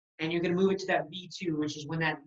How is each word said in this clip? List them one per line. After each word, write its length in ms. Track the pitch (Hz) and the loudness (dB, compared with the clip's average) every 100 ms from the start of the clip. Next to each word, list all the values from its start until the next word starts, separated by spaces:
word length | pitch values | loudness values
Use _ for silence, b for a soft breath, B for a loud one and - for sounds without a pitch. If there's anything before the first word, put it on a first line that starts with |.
| _ - | _ -6
and 120 | 156 | -2
you're 100 | 170 | 0
gonna 140 | 175 180 | 2 4
move 160 | 190 | 4
it 80 | 190 | 4
to 80 | - | 2
that 220 | 165 151 | 0 0
V 200 | 185 175 | -10 -12
two, 220 | - 175 151 | -6 -2 0
which 200 | 151 151 | -2 -4
is 100 | 143 | -4
when 120 | 160 | -2
that 200 | 160 151 | 0 -2